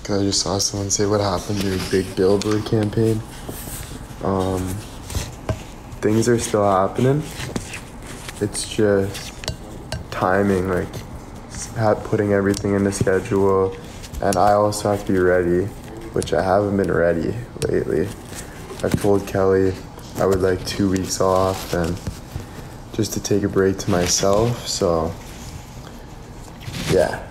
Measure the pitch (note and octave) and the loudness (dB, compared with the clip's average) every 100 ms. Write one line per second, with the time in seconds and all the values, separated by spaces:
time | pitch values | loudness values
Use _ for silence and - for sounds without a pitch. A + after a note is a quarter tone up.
0 | - G2+ G2+ F#2+ E2+ G2 - G2+ G2 - | -2 0 2 0 0 0 0 -2 -2 0
1 | G2+ G#2 G2+ F2+ - G#2 G2 F#2 F2 F#2+ | 2 2 2 -2 -2 -2 0 -2 0 0
2 | F#2+ - F#2 G2+ G#2 G#2+ G#2 A2+ G#2 G2+ | 0 2 4 4 2 0 2 2 2 2
3 | A2+ A2 - - - - - - - - | 2 2 -4 -12 -12 -10 -10 -10 -10 -12
4 | - - - F#2+ F#2 F#2 F#2 F#2+ - - | -12 -6 -2 0 0 0 -2 -6 -8 -14
5 | - - - - - - - - - - | -8 -6 -6 -12 -8 -8 -8 -16 -16 -2
6 | G#2+ A2 A2+ A#2 A2+ A2 G2+ F#2+ F#2+ - | 2 2 4 2 2 2 4 4 2 2
7 | B2+ C#3+ D#3 - - - - - - - | 2 2 0 -8 -6 -6 -8 -12 -14 -14
8 | - - - - G#2 - - - G#2+ G2+ | -14 -14 -12 -4 -4 -2 -6 2 4 4
9 | G2 - - - - - - - - - | 2 -4 -10 -10 -10 -10 -12 -14 -8 -8
10 | - - G2 F#2+ G2+ F#2+ F#2 F2 F#2 - | -6 -2 2 4 4 4 2 0 -2 -8
11 | - - - - - - - - A2 - | -12 -14 -14 -14 -12 -12 -10 0 2 2
12 | - G#2 G#2 G2+ G2 G2 G2+ G2+ G2 G2 | 0 0 4 4 4 2 2 2 2 2
13 | - F#2+ F#2 G2 G2 F#2+ F#2+ - - - | 2 2 2 2 4 4 2 -2 -12 -14
14 | - - F#2+ F#2+ G2+ G#2 G#2+ G#2 G#2+ G2+ | -10 -2 0 4 6 6 4 2 0 0
15 | - G2 F2+ F2+ F2 F2+ G2 - - - | 0 2 4 4 4 2 0 -6 -14 -14
16 | - - - D2+ F#2 F#2+ G#2 G2 F#2 E2+ | -6 -4 0 0 4 4 4 2 2 4
17 | E2+ E2+ - G#2+ A#2+ - - F2+ - - | 4 2 0 -4 -6 -4 0 0 2 0
18 | G2+ - - - - - - - F#2 F2 | 0 -6 -12 -14 -14 -14 -14 -4 -2 0
19 | G#2 G2+ G2 G2 F#2+ F#2+ F#2+ F#2+ - - | 4 2 2 0 4 4 4 0 -8 -14
20 | - - F#2+ F#2+ F#2 F#2 - - G2+ F#2+ | -12 0 2 4 2 0 -2 0 2 2
21 | F2+ - F#2+ F#2 F#2+ F#2+ - F2+ E2+ F2 | -2 0 2 4 2 0 -2 -2 -2 -2
22 | - - - - - - - - - - | -6 -10 -10 -12 -12 -12 -14 -14 -10 -4
23 | G#2+ - - G#2 G2 F#2+ F#2+ F#2 - F#2 | -2 -2 0 2 2 4 2 2 0 2
24 | F2 - G2 G2+ A#2 A#2+ - - G2 E2 | 2 2 2 4 2 0 -4 0 2 2
25 | D#2+ F2+ - - - - - - - - | 0 -6 -12 -14 -12 -14 -14 -16 -14 -16
26 | - - - - - - - - - F#2 | -16 -16 -16 -16 -16 -14 -10 -6 2 4
27 | - - - | 2 0 -10